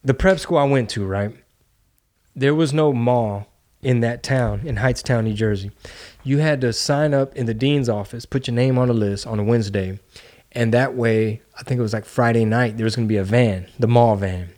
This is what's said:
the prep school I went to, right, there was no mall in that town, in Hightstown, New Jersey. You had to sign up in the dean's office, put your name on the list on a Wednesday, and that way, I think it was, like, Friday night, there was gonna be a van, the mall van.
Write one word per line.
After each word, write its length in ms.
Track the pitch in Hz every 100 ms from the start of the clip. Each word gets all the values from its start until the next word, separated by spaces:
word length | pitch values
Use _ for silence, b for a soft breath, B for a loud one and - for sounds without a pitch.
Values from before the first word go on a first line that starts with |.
the 100 | 135
prep 240 | 131 190 190
school 200 | - 170
I 80 | 143
went 240 | 139 113
to, 160 | - 98
right, 280 | 98 104 - _ _ _ _ _ _ _ _ _ -
there 180 | 135
was 200 | 151 160
no 180 | 151 151
mall 560 | 127 120 123 110 101 104 _ _ _
in 200 | 131 123
that 200 | 117 120
town, 420 | - 135 117 104 147
in 100 | 113
Hightstown, 480 | 127 123 - 120
New 100 | 110
Jersey. 380 | 107 110 101 101 - B B B B 131
You 140 | 143
had 200 | 156 143
to 140 | 123
sign 400 | 110 - 143 151
up 200 | 139 135 -
in 80 | 117
the 80 |
dean's 340 | 110 135 143 120
office, 380 | 104 101 120 -
put 220 | 135 131
your 60 |
name 240 | 117 131 127
on 120 | 127
the 40 |
list 320 | 117 101 98 -
on 140 | 107
a 60 | 104
Wednesday, 520 | 120 101 101 95 98 _ B B B B
and 220 | 120 117
that 220 | 120 135 123
way, 460 | 117 110 110 110 _ -
I 60 |
think 160 | - 127
it 20 |
was, 120 | 113
like, 100 | 107
Friday 400 | - - 120 117
night, 320 | 110 113 123 110
there 80 |
was 140 | 113 110
gonna 100 | 110
be 80 | 107
a 80 |
van, 440 | 95 120 117 95 90 -
the 80 | 117
mall 300 | 120 120 104
van. 320 | 95 92 90